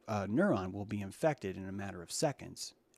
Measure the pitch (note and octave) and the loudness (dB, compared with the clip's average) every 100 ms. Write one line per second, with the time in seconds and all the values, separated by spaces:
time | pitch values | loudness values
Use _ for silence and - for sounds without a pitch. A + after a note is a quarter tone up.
0 | - G#2 G2 A#2 G3+ G#2 F#2 G2 G#2 G#2 | -2 0 2 4 6 4 2 -4 -4 -2
1 | G2 - D#3+ C#3+ G2 F#2 F#2+ G2 G2 F2+ | -4 0 2 2 -2 -4 -6 -6 -6 -8
2 | E2+ - D3+ - - - - - _ | -6 0 0 0 -8 -10 -12 -14 _